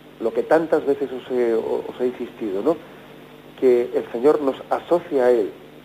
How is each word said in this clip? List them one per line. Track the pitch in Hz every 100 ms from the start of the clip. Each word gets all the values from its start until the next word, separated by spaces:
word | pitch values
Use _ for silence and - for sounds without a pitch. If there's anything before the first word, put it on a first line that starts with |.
| - -
lo | 220
que | 165
tantas | 156 160 160 160
veces | 131 139 131
os | 127 -
he, | 123 120
os | 113 - 123 - -
he | 123
insistido, | 123 120 - 110 95
¿no? | 131 170 - - - - - - - -
Que | 131 120 120
el | 143 110
Señor | 117 139 156
nos | 139 127 -
asocia | 123 - 170 - 139 123
a |
Él, | 120 92 - - -